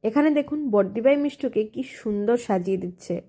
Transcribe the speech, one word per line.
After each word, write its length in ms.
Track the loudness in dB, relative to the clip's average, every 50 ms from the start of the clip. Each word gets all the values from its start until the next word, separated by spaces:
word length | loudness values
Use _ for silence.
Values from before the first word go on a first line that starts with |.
| _
এখানে 260 | 0 0 2 2 4 4 2
দেখুন 220 | 0 -2 -4 -4 -4 0
বর্দিবাই 480 | 2 2 2 2 0 2 4 4 4 4
মিষ্টুকে 440 | 2 -2 -4 -4 -6 -2 -2 -2 -4 -4 _
কি 80 | -10 -10 -10 -10 -10
সুন্দর 360 | -6 -4 -4 -2 0 2 0 0
সাজিয়ে 440 | 0 0 -2 0 0 0 -2 -2 -4
দিচ্ছে। 320 | -6 -10 _ -8 -8 -8 -8 -8